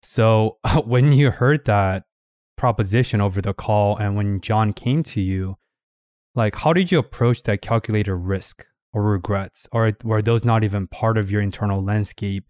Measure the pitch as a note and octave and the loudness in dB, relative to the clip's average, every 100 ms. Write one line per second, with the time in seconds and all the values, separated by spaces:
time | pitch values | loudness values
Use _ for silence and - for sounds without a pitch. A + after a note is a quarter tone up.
0 | - - A2+ A2 A2 - A2 E3 A#2 B2 | -6 2 4 4 2 -2 0 0 2 4
1 | C#3+ C#3 C#3 - B2+ D3+ - G#2 G2 F#2+ | 6 6 4 2 2 2 2 2 2 -2
2 | - _ _ _ _ - B2 A2 G2 A2+ | -8 _ _ _ _ -2 -2 0 0 2
3 | B2 G#2 G2+ F#2+ F#2+ F#2+ - G#2 G2+ G#2 | 2 2 0 0 -4 -6 -2 2 2 0
4 | G#2 G2+ G2+ G2 - A2 G#2+ - A#2+ C#3+ | -2 -2 -2 -4 0 0 0 -2 -2 -2
5 | D#3 - F#2+ F#2+ F#2+ G2 _ _ _ _ | -2 -4 -2 -2 -4 -10 _ _ _ _
6 | _ _ _ - A2 - D3 E3+ F#3 E3+ | _ _ _ -2 -2 0 0 2 2 0
7 | - - A#2+ A#2+ - G#2 - A2+ - G#2+ | 0 0 0 0 -2 -4 -2 -4 0 -2
8 | G2 F#2 F2+ F#2+ - - - _ _ A2+ | -2 -4 -4 -6 -6 -14 -20 _ _ -2
9 | G#2 G2+ F2 G2 F#2+ - - A#2+ A2+ G#2 | 0 0 -2 -4 -4 -12 -6 -2 0 -2
10 | A2+ A2 A2 A#2 A#2 A2+ A2 G2+ F#2 - | -2 -2 2 0 2 2 0 -2 -6 -4
11 | A2+ A2 G2 G#2 G2+ - G#2 G2 F#2+ G#2+ | 0 0 0 -2 -2 -2 -2 -2 0 -2
12 | G2+ - G2+ G2 - | -2 -6 -6 -6 -8